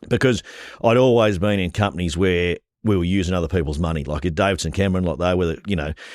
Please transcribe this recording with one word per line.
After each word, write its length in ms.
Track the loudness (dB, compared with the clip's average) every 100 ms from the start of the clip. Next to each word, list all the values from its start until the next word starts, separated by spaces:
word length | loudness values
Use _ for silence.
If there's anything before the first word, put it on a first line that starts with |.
| -4
because 340 | 0 0 0 -4 -18 -20 0
I'd 140 | 4 6
always 420 | 6 6 4 2
been 220 | 0 0
in 100 | -2
companies 460 | 0 -2 -2 -4 0
where 420 | 0 2 0 -4 _ _
we 140 | -2 0
were 80 |
using 300 | 2 0 0
other 140 | -2 0
people's 300 | -2 -2 -2
money, 260 | -2 -4
like 220 | -4 -4 -4
at 80 |
Davidson 380 | 0 0 0 -4
Cameron, 320 | -2 0 0
like 140 | -2 -2
they 160 | 0
were, 120 | 0 0
the, 140 | -4 -4
you 80 |
know 180 | -4 -4 -8 -12